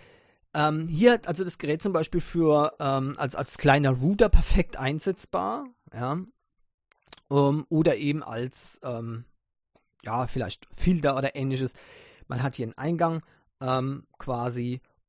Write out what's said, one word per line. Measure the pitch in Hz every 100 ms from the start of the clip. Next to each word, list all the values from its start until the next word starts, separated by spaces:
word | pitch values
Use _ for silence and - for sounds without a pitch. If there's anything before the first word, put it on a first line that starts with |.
| - _ _ _ _
Ähm, | 151 151 156 165
hier | 156 240
hat | 233 -
also | 165
das | 185 -
Gerät | 143 156
zum | 202
Beispiel | 175 160 175
für, | - 170 160 151 151 -
ähm, | 143 135 135 143
als, | 139
als | - 139 -
kleiner | 151 139 139
Router | 127 143 202 214
perfekt | - - 208 170 -
einsetzbar, | 131 151 - 185 - 185 190 254 269 247 -
ja, | 113 123 160 196 _ _ _ _ _ _ _ _ - -
ähm, | 139 139 151 -
oder | 156 160 117
eben | 143 147
als, | - 113 127 - - -
ähm, | 135 117 113 113 120 _ _ _ _ _ _ _
ja, | 107 117 123
vielleicht | - 95 - -
Filter | - 170 180 143 135
oder | 135
ähnliches. | 143 135 131 127 - - - - _ -
Man | 120
hat | 123 123
hier | 113
einen | 120
Eingang, | 143 170 165 165 - _ _ -
ähm, | 131 131 131 139 - -
quasi | - 120 123 120 123 123 _ _